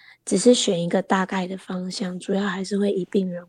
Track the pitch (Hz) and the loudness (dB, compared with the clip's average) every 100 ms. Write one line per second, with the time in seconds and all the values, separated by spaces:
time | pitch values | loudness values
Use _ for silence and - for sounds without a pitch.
0 | - - - 196 240 247 - 175 170 190 | -20 -14 -2 4 6 6 4 0 0 0
1 | - 190 185 190 180 190 - 185 185 - | 2 0 0 -2 -4 -8 -8 -6 -6 -6
2 | 185 180 - 196 202 185 190 202 202 196 | -6 -6 -2 -2 -2 -4 -2 0 0 0
3 | 180 208 185 175 | 0 0 0 -4